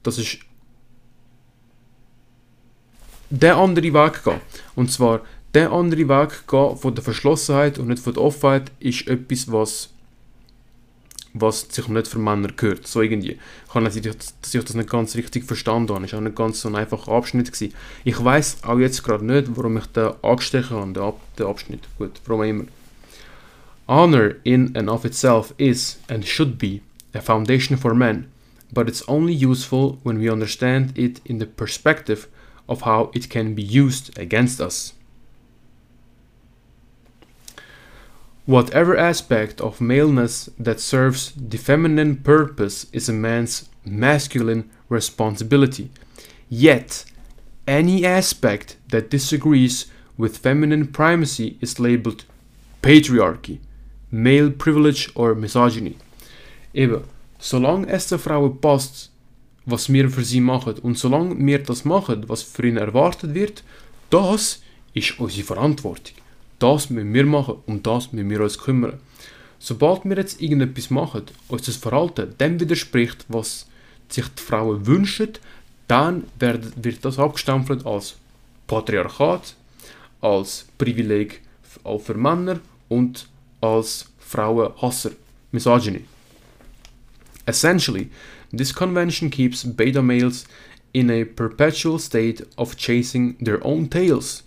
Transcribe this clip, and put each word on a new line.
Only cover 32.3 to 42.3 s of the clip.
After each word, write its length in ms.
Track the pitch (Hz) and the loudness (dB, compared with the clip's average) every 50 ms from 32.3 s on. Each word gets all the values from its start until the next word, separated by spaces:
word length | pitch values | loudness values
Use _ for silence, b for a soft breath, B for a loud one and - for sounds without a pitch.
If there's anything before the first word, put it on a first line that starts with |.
| b b b b b b b - | b b b b b b b -8
of 140 | 113 - - | -8 -4 0
how 280 | 117 110 110 110 - - | 0 2 2 0 0 -4
it 160 | - - - | -8 -8 -4
can 240 | - 127 110 110 107 | -4 -4 -4 -2 -4
be 80 | 107 | -6
used 560 | 101 98 110 135 139 131 131 - - - - | -6 2 4 4 4 4 2 -4 -8 -14 -14
against 440 | - 90 85 107 110 123 123 - - | -14 -6 -2 2 2 2 2 0 -4
us. 320 | - 90 - - - - - - - - - - - - - - _ _ _ _ _ - _ _ _ _ _ _ - _ _ _ _ _ _ _ _ _ _ _ _ _ _ _ _ _ _ _ _ _ _ _ _ _ _ B B B B B B B B B B B B B B B B B B B B - - | -6 -6 -6 -8 -10 -12 -16 -20 -20 -20 -20 -20 -20 -20 -20 -20 _ _ _ _ _ -20 _ _ _ _ _ _ -20 _ _ _ _ _ _ _ _ _ _ _ _ _ _ _ _ _ _ _ _ _ _ _ _ _ _ B B B B B B B B B B B B B B B B B B B B -12 0
Whatever 500 | - 131 123 120 - - 147 170 175 185 | 4 4 4 4 4 2 2 4 4 4
aspect 640 | - 165 170 165 - - - 123 110 107 104 - - | 4 2 2 0 -2 -2 0 0 0 0 -4 -6 -8
of 220 | - 107 101 - | -8 -8 -4 -4
maleness 680 | 120 117 127 139 151 156 143 127 120 120 - - - - - | 0 2 4 4 4 4 4 2 0 0 -4 -8 -12 -14 -14
that 220 | - 117 120 110 - | -6 -4 -4 -2 -2
serves 540 | - - - 131 131 131 131 131 - - - | -2 0 2 2 2 2 0 -2 -8 -10 -12
the 220 | 139 127 110 107 | -12 -10 -8 -8
feminine 580 | 110 - - 143 156 165 160 151 151 151 151 139 | -6 0 2 2 4 4 2 2 2 2 2 0
purpose 680 | 135 135 143 | 0 4 4